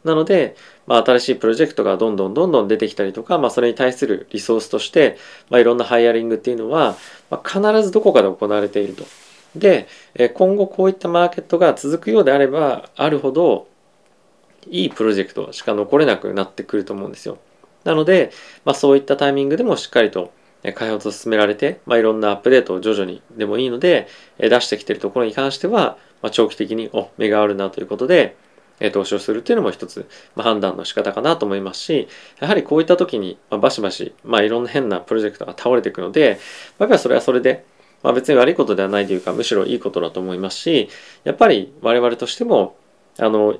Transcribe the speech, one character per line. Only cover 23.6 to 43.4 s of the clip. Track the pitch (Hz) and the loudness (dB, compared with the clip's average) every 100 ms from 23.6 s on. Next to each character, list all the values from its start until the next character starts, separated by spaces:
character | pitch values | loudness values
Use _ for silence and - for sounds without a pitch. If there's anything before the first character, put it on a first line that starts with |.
| 131 | -4
い | |
の | 120 | 0
で、 | 180 147 - - - - | 2 2 0 -16 -20 -2
え | 110 | 2
ー、 | |
出 | 120 | 2
し | - | 2
て | 104 | -6
き | |
て | - | -6
る | 104 | -6
と | 101 | -4
こ | 127 | -2
ろ | 113 | -4
に | |
関 | 120 135 | -2 -6
し | 135 | -4
て | - | -2
は、 | 220 127 - _ _ | 0 0 -4 _ _
ま | 110 | -6
あ、 | |
長 | - 107 | 0 0
期 | - | -2
的 | - | -6
に、 | 113 110 | -6 -6
お、 | 107 101 - | -6 -8 -4
目 | 107 | 0
が | 107 | 2
あ | 104 | 0
る | |
な | 98 98 | -2 -6
と | - | -8
い | |
う | - | -10
こ | 104 | -6
と | 127 | 0
で、 | 180 107 - _ _ _ _ | 2 2 -4 _ _ _ _
え | 104 | -4
ー、 | |
投 | 101 | -2
資 | 95 | -4
を | 101 | -4
す | - | -4
る | 110 | -6
っ | |
て | - | 0
い | |
う | 233 | 0
の | |
も | 123 | 0
一 | - 92 | -4 -12
つ、 | - - - - | -14 -18 -20 -14
ま | - | -4
あ、 | |
判 | 113 107 | 0 0
断 | 95 90 | -2 -4
の | 87 | -8
仕 | |
方 | - 101 | -4 -4
か | 98 | -2
な | 139 160 | -2 -2
と | |
思 | 104 98 | -2 -4
い | |
ま | 95 | -6
す | - | -10
し、 | - 151 - - - _ | -4 -4 -4 -14 -20 _
や | 147 | -2
は | |
り | 202 | 0
こ | 143 156 | 2 0
う | |
い | |
っ | 160 | 2
た | 180 | 2
時 | 180 113 | 2 -4
に、 | 92 - _ | -8 -10 _
ま | 107 | 0
あ、 | |
バ | 131 | 0
シ | 120 | 0
バ | 98 | -6
シ、 | - - - | -6 -12 -14
ま | 117 113 | -2 0
あ、 | |
い | 107 | 2
ろ | 117 | 0
ん | |
な | 120 | -2
変 | 147 123 | -4 -2
な | 92 | -4
プ | - | -2
ロ | 110 | -4
ジ | 107 | -4
ェ | |
ク | - | -6
ト | |
が | - | -14
倒 | - 123 123 | -6 0 0
れ | |
て | 101 | 0
い | |
く | - | -6
の | 90 | -4
で、 | 147 135 95 - - - _ | 2 2 2 -10 -20 -20 _
ま | 220 | 2
あ、 | |
や | |
っ | |
ぱ | |
り | 214 | 2
そ | 123 | 4
れ | 123 | 0
は | |
そ | 131 | 2
れ | 127 | 2
で、 | 131 127 - _ _ _ | 0 -2 -8 _ _ _
ま | 135 | -2
あ、 | |
別 | 123 131 | -2 2
に | 135 | 4
悪 | 131 | 4
い | - | 2
こ | |
と | - | 0
で | 98 | 0
は | 95 | 0
な | 101 | 0
い | 98 | 0
と | |
い | 92 | -2
う | |
か、 | 92 | -4
む | 110 | -6
し | 117 | -2
ろ | 104 | -2
い | - | -2
い | 120 | -4
こ | 101 | -6
と | 104 | -6
だ | - | -6
と | 92 | -6
思 | 92 | -8
い | 92 | -6
ま | 95 | -8
す | - | -6
し、 | 165 151 98 - - - | -2 0 -2 -10 -20 -10
や | - | -8
っ | - | 2
ぱ | 226 | 4
り | 120 - - | 4 -2 -6
我 | 113 120 | 0 2
々 | 120 117 | 0 -2
と | 120 | -8
し | |
て | - | -6
も、 | 233 147 - - _ _ _ - | 0 2 0 -6 _ _ _ -4
あ | 113 | 0
の、 | 107 | 2